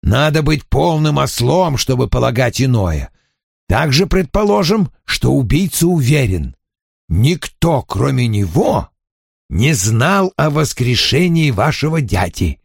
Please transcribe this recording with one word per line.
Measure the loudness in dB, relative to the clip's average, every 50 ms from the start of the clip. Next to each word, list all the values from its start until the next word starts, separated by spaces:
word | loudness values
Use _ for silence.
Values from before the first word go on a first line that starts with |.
Надо | 0 0 0 2 2 0 0 0 0
быть | 0 -2 -2 -2
полным | _ -2 0 0 0 0 0 0 0 0 0
ослом, | -2 -2 -2 -2 -2 0 2 2 0 0 -2
чтобы | -4 -2 -2 -2 -2 0 0
полагать | 0 0 0 0 0 0 0 0 0 -2
иное. | 0 0 2 0 0 0 -2 -4 -6 -8 _ _ _ _ _ _ _ _ _ _ _
Также | _ -2 0 0 2 2 2 2
предположим, | 2 0 -2 -2 0 -2 -2 0 2 2 0 2 0 2 0 0 -2 -4 _ _
что | -8 -6 -2 0 0
убийца | 0 0 0 2 0 0 0 0 -2 0 0
уверен, | 2 2 2 2 2 2 2 2 0 -2 -2 -4 -8 -10 _ _ _ _ _ _ _ _ _ _ _
никто, | 0 2 2 2 2 0 -6 -14 _ _ 0 0 0 0
кроме | -2 -4 -4 -2 -2 0 0 0 0
него, | 0 0 -2 -2 0 0 0 0 2 0 -2 -4 -6 _ _ _ _ _ _ _ _ _ _ _ _
не | -2 0 2 2
знал | 2 0 0 0 0 2 2 2 2 2 0 -2 -2
о | -2 -2 0
воскрешении | 0 0 -2 -2 -2 -2 -2 0 0 0 0 0 0 2 2 2 2 2 2 2
вашего | 2 0 0 0 0 -2 -2 -2 -2 -2
дяди. | -2 -2 -2 -2 -2 -4 -4 -4 -4 -4 -4 _